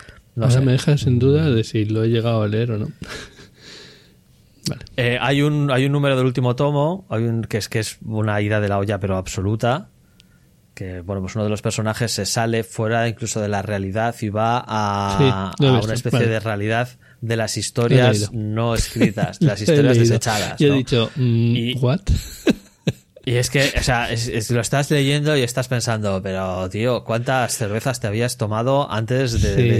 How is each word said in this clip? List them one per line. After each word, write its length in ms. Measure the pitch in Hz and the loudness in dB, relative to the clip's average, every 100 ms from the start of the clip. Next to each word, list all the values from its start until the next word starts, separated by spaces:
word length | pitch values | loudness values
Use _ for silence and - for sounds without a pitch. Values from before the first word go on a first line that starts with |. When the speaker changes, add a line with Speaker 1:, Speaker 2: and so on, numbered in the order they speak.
| - - _ | -20 -20 _
Speaker 1:
no 100 | 120 | -2
Speaker 2:
Ahora 140 | 123 127 | 2 4
Speaker 1:
sé. 20 | |
Speaker 2:
me 80 | 135 | 4
dejas 340 | 127 - 147 139 | 2 2 2 2
en 120 | 123 | 2
duda 260 | 131 147 160 | 4 4 4
Speaker 1:
Mm. 60 | |
Speaker 2:
de 100 | 117 | 2
si 200 | 110 113 104 | 0 -2 0
lo 180 | 110 | 0
he 40 | 113 | 2
llegado 340 | 117 117 113 | 2 2 0
a 60 | 107 | 0
leer 240 | 107 120 | 0 -2
o 60 | 107 | -4
no. 100 | - - | -6 -10
<laughs> 300 | - - - - - _ - - - - - _ _ _ _ _ - | -14 -14 -16 -20 -20 _ -20 -20 -20 -20 -20 _ _ _ _ _ -10
Vale. 160 | 127 - - | -10 -8 -4
Speaker 1:
Eh, 220 | 120 123 | -2 0
hay 220 | 123 143 | 0 2
un, 280 | 151 147 143 | 2 2 2
hay 160 | 127 139 | 2 2
un 60 | |
número 240 | 143 143 131 | 2 2 2
del 100 | 127 | 2
último 280 | 127 123 123 | 2 0 2
tomo, 500 | 143 147 151 190 - | 0 2 0 -2 -4
hay 160 | 113 | -2
un, 180 | 117 113 | 0 -2
que 160 | 110 107 | -2 -4
es, 100 | - | -2
que 100 | 113 | -4
es 180 | 107 - | -4 -8
una 360 | 113 107 107 104 | -6 -2 0 0
ida 200 | 104 107 | 0 0
de 80 | 104 | 0
la 100 | 101 | 0
olla, 200 | 101 101 | 0 -2
pero 160 | 98 92 | 0 -2
absoluta, 720 | 92 - 95 110 120 143 214 _ _ _ _ _ _ _ _ | -4 -2 -2 0 0 -2 -6 _ _ _ _ _ _ _ _
que, 260 | - 95 90 | -14 -10 -10
bueno, 200 | 85 98 | -6 -6
pues 120 | 95 | -4
uno 100 | 113 | -4
de 60 | 107 | -2
los 120 | 104 | -2
personajes 500 | 113 110 110 107 120 | -4 -2 -2 -2 -4
se 140 | - 95 | -4 -4
sale 360 | - 113 113 | -2 0 -2
fuera 440 | 110 - 110 117 117 | -4 -4 -2 0 -2
incluso 320 | 104 113 113 | -2 -6 -4
de 80 | 104 | -2
la 140 | 104 | -2
realidad 520 | 98 101 98 104 117 117 | -2 -4 -4 -2 -2 -2
y 80 | 107 | -4
va 340 | 104 113 120 - | 0 0 0 -2
a, 500 | 110 104 101 101 98 | -2 0 0 0 2
Speaker 2:
Sí, 440 | 135 95 95 - | 2 2 -2 0
lo 60 | 139 | 2
he 20 | |
Speaker 1:
a 20 | 123 | 2
Speaker 2:
visto, 100 | 107 | 0
Speaker 1:
una 80 | |
especie 240 | 110 123 123 | -4 0 0
Speaker 2:
vale. 100 | 120 | 2
Speaker 1:
de 100 | 110 | 0
realidad 480 | 110 104 104 113 123 - - - | -2 -2 -2 -2 -4 -8 -20 -10
de 160 | 113 113 | -4 -2
las 200 | 110 110 | -2 -4
historias 440 | 98 - 117 131 123 104 | -4 0 4 6 6 4
Speaker 2:
Lo 60 | 104 | 0
he 40 | |
leído. 220 | 117 107 | -4 -4
Speaker 1:
no 200 | 110 117 | -2 0
escritas, 640 | 113 - - 196 101 92 - | 0 0 2 2 2 -4 0
de 60 | 160 | 0
las 140 | 98 | 2
Speaker 2:
<laughs> 60 | 107 | 2
Lo 0 | |
he 80 | |
Speaker 1:
historias 220 | 147 139 120 | 4 6 6
Speaker 2:
leído. 160 | 117 | 4
Speaker 1:
desechadas, 460 | 113 120 107 90 - | 2 0 -2 -2 2
Speaker 2:
Y 40 | |
he 40 | 147 | 2
Speaker 1:
¿no? 60 | 139 | 2
Speaker 2:
dicho, 340 | 120 123 113 - | 2 0 0 0
mm, 400 | 123 117 117 117 | 2 2 2 2
Speaker 1:
Y 180 | 117 127 | -2 0
Speaker 2:
¿what? 220 | 123 151 - - - - - - | 0 0 0 -2 -2 -4 -2 -2
<laughs> 600 | - _ - - _ - - | -6 _ -6 -6 _ -10 -2
Speaker 1:
y 80 | |
es 160 | 120 123 | 0 0
que, 220 | 139 139 123 | 0 0 0
o 40 | |
sea, 280 | - 120 113 | 0 0 0
es, 180 | 113 120 | -4 -4
es, 220 | 107 104 | -4 -2
lo 100 | 120 | -2
estás 300 | 107 139 143 | 0 -2 0
leyendo 460 | 147 135 147 147 147 | 2 2 0 2 0
y 60 | |
estás 260 | 123 - 123 | 0 -2 -2
pensando, 520 | 123 120 110 104 95 | -2 -2 -2 -2 -2
pero, 460 | 98 95 95 92 92 | -4 -4 -4 -4 -4
tío, 340 | 104 120 117 | -2 0 0
¿cuántas 500 | - 113 127 131 113 - | -2 -4 0 0 0 -2
cervezas 440 | 104 107 139 123 | -4 -2 -4 -4
te 60 | 107 | -2
habías 300 | 107 123 - | -2 -2 -2
tomado 520 | 104 107 120 139 143 | -2 -2 0 0 0
antes 500 | 107 113 127 131 113 | -2 0 0 0 2
de, 140 | 107 - | 2 4
de 140 | 120 | 4